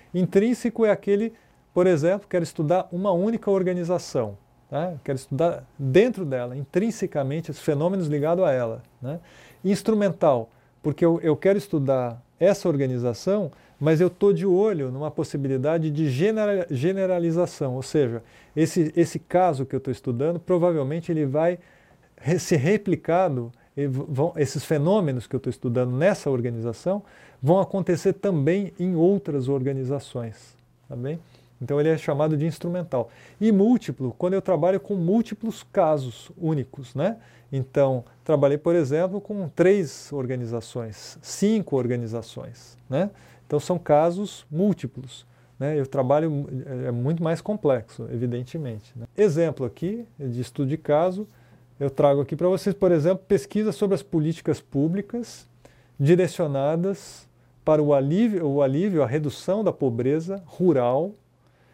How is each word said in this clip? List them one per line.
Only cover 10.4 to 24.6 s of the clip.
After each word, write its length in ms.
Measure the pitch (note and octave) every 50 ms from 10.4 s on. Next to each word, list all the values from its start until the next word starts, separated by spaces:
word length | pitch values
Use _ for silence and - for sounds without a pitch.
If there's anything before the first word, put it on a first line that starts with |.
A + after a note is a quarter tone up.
| A2+ - _ _ _ _ _ _ -
porque 220 | D#3 C#3 - E3+
eu, 160 | E3 E3 D#3+ -
eu 140 | D#3+ D3
quero 220 | D3+ - F#3+ G3+ G#3
estudar 600 | - - F3 D3+ C3+ C3 C3+ B2+ B2 A#2+ A#2 A#2+ - _ _ -
essa 280 | E3 G3 C#3+ - - F3+
organização, 840 | D3+ C#3 C#3 B2+ B2+ A#2+ A#2+ B2 A2+ - - F#3 G3+ G#3+ F#3+ C3+ - - _ _ _ -
mas 220 | C#3 D#3 D#3+ D#3
eu 100 | F3+ F3
tô 220 | F3+ - G3+ G3+ G3
de 120 | D#3+ F#3
olho 460 | G3 F3 F#3 G#3 A3 G3 D3+ C3+ B2+
numa 200 | B2+ C3+ D3+ D3+
possibilidade 800 | - E3 D#3 - - C#3+ C#3 C3+ C3+ B2+ C3 D3+ E3 E3+ D#3+ D#3
de 200 | C#3+ D#3 D#3+ C#3+
genera-, 560 | B2 C3 F3+ G#3+ A3 A3 G#3+ G#3 G3+ F#3+ - -
generalização, 1040 | C#3+ A#2+ C#3 F3+ F#3+ G3 F#3+ F#3 F3+ F3 E3+ E3+ D#3+ F3 F3 E3+ - - D3+ C3 B2
ou 80 | C3 B2+
seja, 400 | - - D#3 C3+ A#2 A#2 A2+ - _ - - - _ -
esse, 380 | D3 D#3+ D#3 - F#3 D#3 D#3 -
esse 220 | E3+ E3 - - D3+
caso 440 | - - - F3 F#3 F3 D3+ C3 C3
que 100 | - C#3+
eu 60 | B2
tô 100 | - C3+
estudando, 500 | A#2+ - - C3 A#2+ A#2 C#3+ E3 E3+ E3
provavelmente 680 | E3+ - F#3 E3+ E3+ F3+ E3 D3+ C3+ C3 D#3 E3+ E3 -
ele 140 | E3 D#3 D3
vai 340 | C3+ C3 D3+ D#3+ F3 F3+ F3 - _ _ _ _ _ _ _ _ _ _
re-, 220 | _ - C3+ F3 F3
ser 180 | - - F3
replicado, 960 | C3+ B2+ E3+ G#3+ G#3 G#3 F#3+ E3 D3+ - - E3 F3+ F#3+ E3+ C3+ B2 A#2 A#2+ - _ _ _ -
e 100 | C#3 C#3+
v-, 180 | C#3 B2+ C3+ - D#3+
vão, 240 | C#3 C3 D3+ F3 -
esses 280 | D#3+ C#3+ - - C#3+